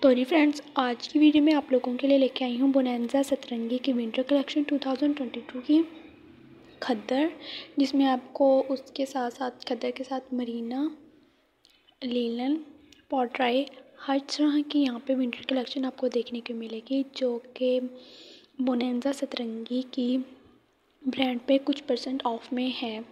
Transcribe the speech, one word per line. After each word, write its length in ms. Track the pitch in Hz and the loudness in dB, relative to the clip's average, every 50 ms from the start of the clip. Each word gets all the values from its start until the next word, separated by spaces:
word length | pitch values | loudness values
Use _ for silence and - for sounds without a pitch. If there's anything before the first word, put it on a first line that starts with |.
| - | 8
तो 100 | 277 254 | 6 6
जी 100 | 247 254 | 6 4
friends, 380 | 254 359 320 294 302 294 - - - - - | 2 4 4 4 4 2 0 -8 -8 -4 -2
आज 280 | 262 247 240 233 - | -2 -2 -2 -4 -8
की 120 | - - 302 | -4 2 6
वीडियो 260 | 302 302 294 302 285 | 6 8 8 6 6
में 80 | 302 311 | 6 4
आप 200 | 294 277 - 262 | 2 2 2 0
लोगों 220 | 247 247 254 247 | 0 2 0 -4
के 100 | 247 269 | -2 2
लिए 120 | 269 277 277 | 4 4 6
लेके 260 | 269 247 247 - 262 | 4 2 0 -2 -4
आई 120 | 247 240 | -4 0
हूँ 140 | 240 262 269 269 | 2 2 4 4
Bonanza 500 | 277 262 247 247 240 233 233 - 277 277 | 4 2 2 0 -2 -4 0 2 0 2
सतरंगी 560 | 269 277 262 - - 240 233 226 233 247 254 | 2 0 -4 -4 -8 -6 -6 -4 -2 -4 -2
की 140 | 247 277 262 | 0 0 0
winter 300 | 240 240 226 220 - 254 | 0 -2 -2 -2 -4 0
collection 400 | 254 285 285 269 - - 302 294 | 2 2 2 2 0 -2 -2 0
टू 140 | 285 294 277 - | 0 -2 -2 0
थाउजेंड 300 | 269 269 254 294 294 294 | -2 -2 0 0 0 0
ट्वेंटी 240 | 294 269 233 - 226 233 | 0 -4 -6 -8 -10 -12
टू 180 | - - 254 | -10 -12 -12
की 220 | 247 - 302 311 330 - - - - - - - - - - - - - - - - - - - - | 0 4 4 4 4 2 -4 -18 -20 -20 -20 -20 -20 -20 -20 -20 -20 -20 -20 -20 -20 -20 -16 -12 -4
खद्दर, 480 | - 254 214 208 - 254 262 302 339 339 - - - - - - - - - | -4 -4 -4 -2 -2 0 0 0 0 -2 -6 -14 -14 -14 -14 -14 -10 0 0
जिसमें 260 | 277 269 - 277 277 | 0 2 4 2 4
आपको 440 | 269 262 254 254 - - - 285 269 269 262 269 262 | 4 2 0 -2 -8 -2 2 4 6 6 4 4 0
उसके 380 | 269 262 - - - - 269 | -4 -6 -6 -12 -6 -6 -6
साथ 240 | 262 - 269 247 240 | -4 -4 -4 -4 -4
साथ, 340 | 240 - 269 247 247 - - - | -6 -6 -6 -6 -6 -8 -6 -6
खद्दर 220 | 254 233 247 247 247 | -6 -4 -4 -6 -6
के 120 | 247 262 | -6 -8
साथ 300 | - 269 262 262 - 262 | -6 -6 -8 -6 -4 -4
मरीना, 480 | 247 247 233 233 233 233 233 240 262 285 311 311 - - - _ _ _ _ _ _ _ _ _ _ _ _ _ _ _ _ _ _ - | -4 -4 -4 -6 -6 -6 -6 -4 -2 -4 -4 -4 -8 -20 -20 _ _ _ _ _ _ _ _ _ _ _ _ _ _ _ _ _ _ -8
लिनन, 560 | 254 240 247 240 233 233 240 247 262 294 320 311 - - - - _ - _ _ _ | -4 -2 -2 -2 -2 -4 -4 -2 -2 -2 -2 -4 -10 -20 -20 -20 _ -20 _ _ _
पॉटराई, 560 | - 269 254 240 247 - 247 240 240 262 285 277 - - - - _ - | -2 0 0 -2 -2 -2 0 2 2 0 0 -2 -6 -20 -20 -20 _ -16
हर 200 | - - 277 277 277 - | -4 0 0 0 0 -2
तरह 320 | - - 294 302 285 302 294 | -2 2 2 4 4 2 0
की 200 | 294 - 294 285 | 2 2 2 2
यहाँ 200 | 262 240 233 233 - | 2 0 -4 -2 -2
पे 60 | 269 | 0
winter 320 | 254 262 247 233 - - - | 0 0 -2 -2 -6 -4 -2
collection 360 | 269 262 240 233 - 294 262 | -2 -2 -2 -2 -4 -4 -4
आपको 240 | 262 254 - - 254 | -4 -4 -2 -4 0
देखने 300 | 240 247 233 240 240 240 233 | 0 0 -2 -2 -6 -10 -8
को 120 | - 247 | -8 -8
मिलेगी, 480 | 226 226 220 220 220 220 - 269 269 269 269 - | -8 -8 -8 -10 -10 -6 -2 0 0 0 -2 -4
जो 200 | - 262 247 240 233 - - - | -4 -2 -2 -2 -2 -8 -12 -6
कि 240 | - 254 254 254 254 254 254 247 - - - - - - - - - - _ _ - | -2 0 2 2 2 0 -2 -8 -12 -20 -20 -20 -20 -20 -20 -20 -20 -20 _ _ -2
Bonanza 520 | 262 254 254 247 247 254 247 240 240 277 277 | 0 0 2 2 0 0 -2 -2 -2 -2 -2
सतरंगी 680 | - - 269 - - 247 226 226 226 226 226 247 254 262 254 - | -2 -4 -6 -6 -6 -6 -6 -8 -8 -8 -4 -4 -4 -4 -4 -4
की 300 | - 247 240 254 262 254 - - - - - _ _ _ _ _ _ _ _ _ _ - | -2 0 0 0 0 -2 -6 -12 -20 -20 -20 _ _ _ _ _ _ _ _ _ _ -6
brand 360 | 269 247 - 262 254 254 240 233 | -6 -2 0 0 0 0 -4 2
पे 100 | - 269 269 | 2 2 2
कुछ 220 | 277 - 285 277 | 4 0 -4 -4
percent 420 | - - 254 233 - 269 262 269 - | 0 -2 -2 -2 -2 -4 -6 -2 -2
off 260 | 247 226 233 - - - | -2 -2 -2 -6 -6 -4
में 200 | 247 254 262 247 | -2 -2 -2 -2
है। 320 | - - 233 220 214 233 - | -4 -6 -6 -6 -8 -12 -14